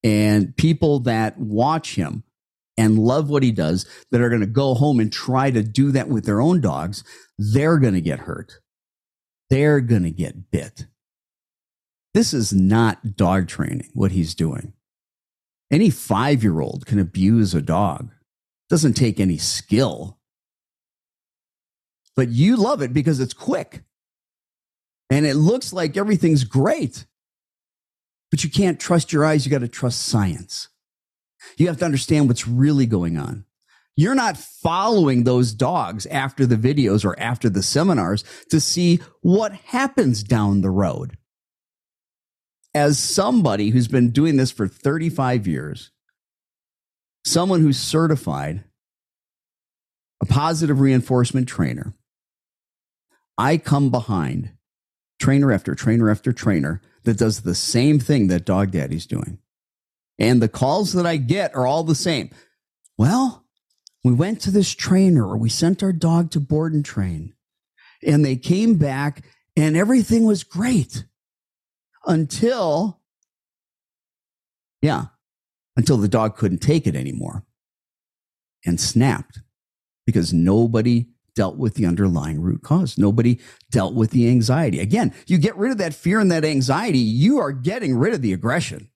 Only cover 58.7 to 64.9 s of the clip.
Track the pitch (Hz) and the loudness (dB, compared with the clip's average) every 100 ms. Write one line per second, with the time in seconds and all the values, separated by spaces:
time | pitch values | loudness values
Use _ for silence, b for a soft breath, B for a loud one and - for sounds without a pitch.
58.7 | 92 67 80 - - - 92 _ _ _ | -2 -4 -6 -6 -8 -8 -12 _ _ _
59.7 | _ _ _ _ - 110 123 113 - 131 | _ _ _ _ -2 2 4 2 0 0
60.7 | 180 208 180 175 165 123 190 175 135 127 | 0 0 -2 0 -2 0 0 -2 -2 0
61.7 | 151 160 147 - 143 - b b b _ | 0 -2 -2 -2 -4 -6 b b b _
62.7 | _ _ - 120 240 262 - _ _ _ | _ _ 0 0 2 -2 -4 _ _ _
63.7 | _ _ _ 123 120 180 220 202 202 185 | _ _ _ 0 2 0 -2 0 0 0
64.7 | - - | -4 0